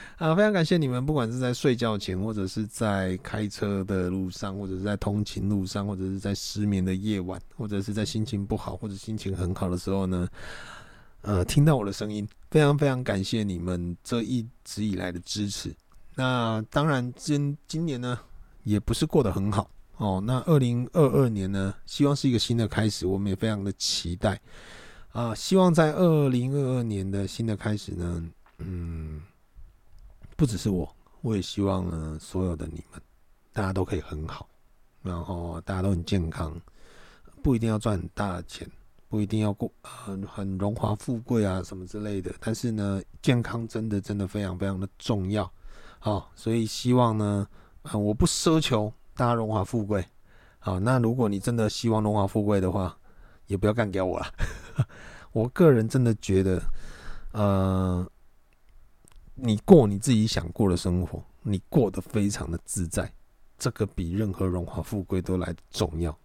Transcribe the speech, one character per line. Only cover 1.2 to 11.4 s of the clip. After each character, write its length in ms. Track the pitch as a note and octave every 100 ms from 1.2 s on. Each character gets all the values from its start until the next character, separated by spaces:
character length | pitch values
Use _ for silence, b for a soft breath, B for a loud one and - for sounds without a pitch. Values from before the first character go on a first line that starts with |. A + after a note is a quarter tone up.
| A2+
是 40 | B2
在 120 | B2+
睡 220 | B2 D3
觉 240 | A#2+ A#2 G#2
前， 180 | - F#2
或 160 | G#2+
者 140 | G#2+ F#2
是 180 | -
在 520 | G#2+ - A2 G2 F#2 F#2
开 240 | - G#2+ G#2+
车 340 | - G#2 G2
的 260 | F#2+ F#2+ F2+
路 220 | F#2+ F#2
上， 260 | F#2 G2+ G2
或 120 | F#2+
者 60 |
是 60 | F#2
在 160 | G2+ G2+
通 280 | - G#2
勤 240 | G#2 - G2+
路 180 | G#2 F#2
上， 180 | G2+
或 120 | G2+ G2
者 80 |
是 120 | F#2+ G2
在 160 | G2+
失 320 | G2 - G#2
眠 200 | G#2 G2
的 100 | F#2
夜 260 | F#2 G#2+ G2+
晚， 200 | F2+ F#2 - -
或 100 | G#2+
者 160 | G2+
是 100 | G2
在 120 | G#2+
心 200 | G#2+ A2
情 220 | G#2+ G2+ G2+
不 100 | A2
好， 200 | - G2+
或 100 | A2
者 80 |
心 240 | G2 - A2
情 180 | F#2+ F2+
很 160 | F#2
好 160 | F#2+ F#2
的 80 | F2+
时 140 | F#2+
候 160 | G2 F#2
呢， 220 | F2+ F2+ B B B B B B B B B
呃， 220 | - G2